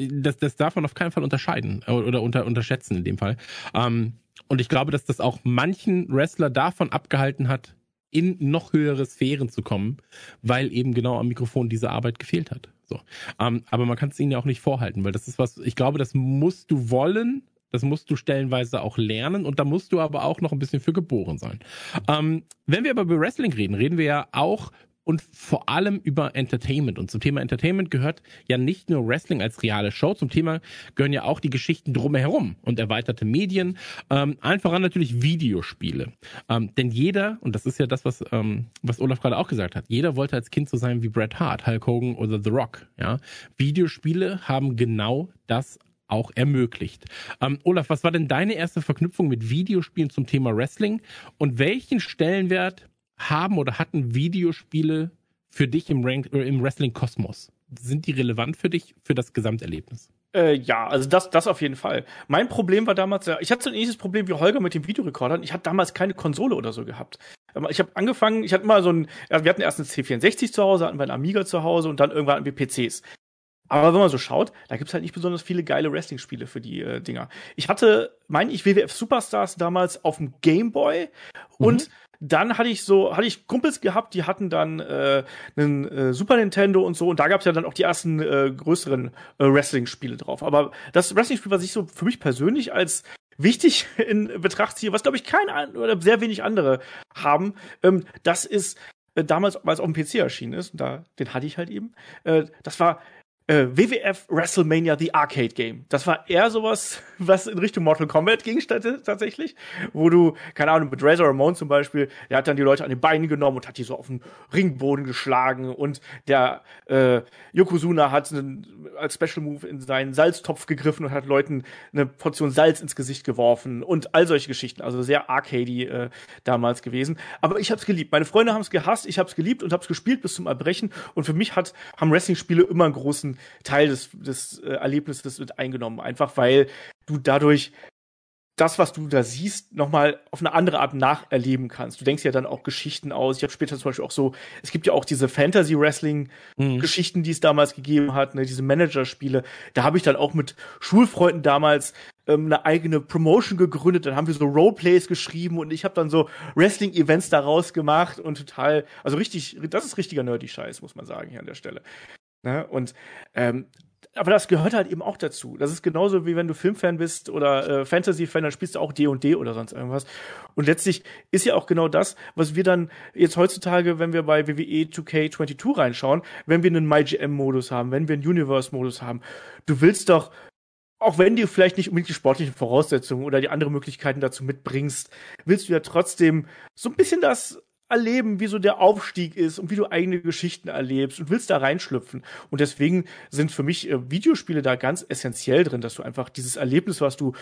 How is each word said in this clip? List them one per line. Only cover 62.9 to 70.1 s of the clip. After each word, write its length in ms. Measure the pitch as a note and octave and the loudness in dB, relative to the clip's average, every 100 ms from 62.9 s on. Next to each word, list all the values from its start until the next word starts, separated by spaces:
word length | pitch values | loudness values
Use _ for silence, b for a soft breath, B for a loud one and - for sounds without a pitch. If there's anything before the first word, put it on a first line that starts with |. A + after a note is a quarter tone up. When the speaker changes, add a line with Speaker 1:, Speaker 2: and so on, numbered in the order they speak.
Speaker 2:
damals, 300 | F#3+ F#3+ G3 | 0 0 -2
ja, 140 | F#3 D#3+ | -2 -4
ich 100 | E3+ | -2
hatte 140 | A#3+ | -2
so 60 | C4+ | -2
ein 40 | |
ähnliches 220 | A3 A#3 A3+ | -4 -4 -4
Problem 320 | G3 G3+ F#3 | -4 -4 -2
wie 60 | |
Holger 260 | D#3+ E3+ B3 | 2 2 2
mit 140 | F3+ | 0
dem 120 | E3 D3+ | -2 -4
Videorekordern. 560 | G#3+ G3 C3 B2+ E3 | -4 -6 -4 -2 -2
Ich 120 | - | -4
hatte 80 | F3 | -8
damals 320 | - F#3 F3+ | -2 0 0
keine 180 | - F#3+ | -2 -4
Konsole 420 | F#3 E3 C#3+ B3+ | -2 -4 -2 -2
oder 200 | A#3+ A2+ | -2 -4
so 100 | A2+ | -8
gehabt. 340 | A2 A2+ B2+ - B B _ | -10 -12 -16 -18 B B _
Aber 160 | - D3+ | -8 -4
ich 100 | D#3 | -2
hab 160 | F#3 - | -4 -2
angefangen, 480 | G#3 B3+ A3 A3 | -4 0 0 0
ich 80 | G#3+ | 0
hatte 120 | F#3 | 0
immer 180 | G#3+ G#3+ | 4 4
so 100 | F3 | 6
ein, 160 | E3 D#3 B B | 2 0 B B
ja, 120 | D#3+ | 0
wir 60 | D#3 | 2
hatten 140 | - | 2
erst 160 | E3+ - | 0 -2
einen 80 | D3+ | -6
C 160 | - | -6
vierundsechzig 500 | B2+ | -4